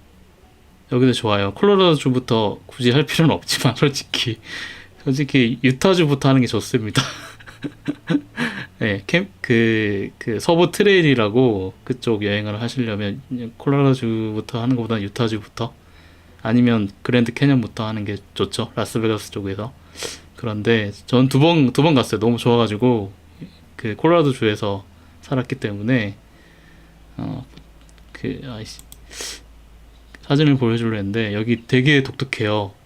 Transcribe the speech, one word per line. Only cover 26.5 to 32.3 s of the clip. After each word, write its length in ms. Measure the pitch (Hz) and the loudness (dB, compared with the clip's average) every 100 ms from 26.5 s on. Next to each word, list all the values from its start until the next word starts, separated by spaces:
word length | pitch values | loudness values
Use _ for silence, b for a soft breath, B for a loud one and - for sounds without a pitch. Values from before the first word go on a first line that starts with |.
| b b b b b - - | b b b b b -20 -12
어, 280 | - 52 - - - - - - - | -10 -10 -14 -20 -20 -20 -20 -20 -20
그, 260 | - - - 139 | -10 -8 -8 -12
아이씨, 340 | 110 107 - - - B B B B - - - - - - - - | -14 -14 -18 -20 -20 B B B B -18 -20 -20 -20 -20 -20 -20 -16
사진을 360 | - 143 151 135 | -2 2 4 4
보여주려 380 | 120 117 113 107 | 2 0 -2 -2
했는데 380 | 98 113 110 | -4 -2 -2
여기 300 | 101 110 117 - | -2 -2 -2 0
되게 360 | 131 131 143 | 2 4 2
독특해요. 720 | 135 - - | 0 -6 -8